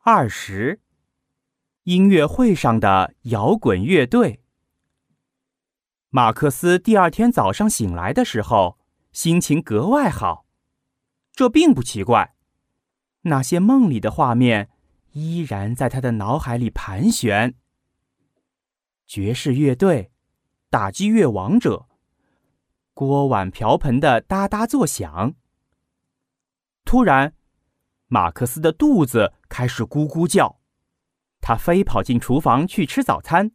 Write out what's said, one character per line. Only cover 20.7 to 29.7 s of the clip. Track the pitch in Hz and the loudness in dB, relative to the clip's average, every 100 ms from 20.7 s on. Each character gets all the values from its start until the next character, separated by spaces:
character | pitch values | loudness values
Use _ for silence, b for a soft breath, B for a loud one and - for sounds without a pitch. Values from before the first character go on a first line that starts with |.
打 | 123 98 | -4 -4
击 | - 202 | -4 0
乐 | 226 160 | 2 2
王 | - 95 220 | 0 0 0
者， | 156 98 - _ _ _ _ _ _ _ _ _ _ | 0 -4 -8 _ _ _ _ _ _ _ _ _ _
锅 | - 135 139 139 | -6 -2 0 2
碗 | 110 92 | 0 -4
瓢 | - 110 131 | -4 0 0
盆 | 147 123 | 2 0
的 | 151 120 | 2 0
哒 | - 190 196 | -2 -4 -2
哒 | 208 226 | -4 -2
作 | 285 180 | 0 -2
响。 | - 85 78 110 - _ _ _ _ _ _ _ _ _ _ _ _ _ _ | -4 -10 -6 -6 -6 _ _ _ _ _ _ _ _ _ _ _ _ _ _
突 | - 247 | 0 2
然， | 214 135 139 _ _ _ _ _ _ _ _ | 4 2 0 _ _ _ _ _ _ _ _
马 | 117 85 | 0 0
克 | - 123 | -2 -6
思 | - | -2
的 | 160 | -2
肚 | 160 302 240 | 2 2 4
子 | 143 117 104 _ _ | 2 2 0 _ _
开 | - | -6
始 | 123 | -4